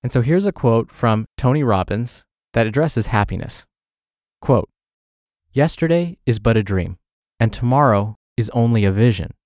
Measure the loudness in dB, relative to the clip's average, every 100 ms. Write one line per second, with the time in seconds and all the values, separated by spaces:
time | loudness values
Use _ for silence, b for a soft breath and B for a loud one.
0 | 0 0 2 0 0 -2 0 0 -2 -4
1 | 0 0 -2 -2 0 0 2 0 0 -4
2 | -6 -10 _ _ _ -2 0 0 -2 -2
3 | -2 0 -2 -4 -8 -12 -16 _ _ _
4 | _ _ _ _ 0 0 0 _ _ _
5 | _ _ _ _ _ -2 0 0 0 0
6 | 0 -6 -2 0 2 0 0 -2 -2 -10
7 | _ _ _ _ -2 0 0 2 4 2
8 | 0 -8 _ -6 -4 0 2 2 2 2
9 | 2 2 -6 -12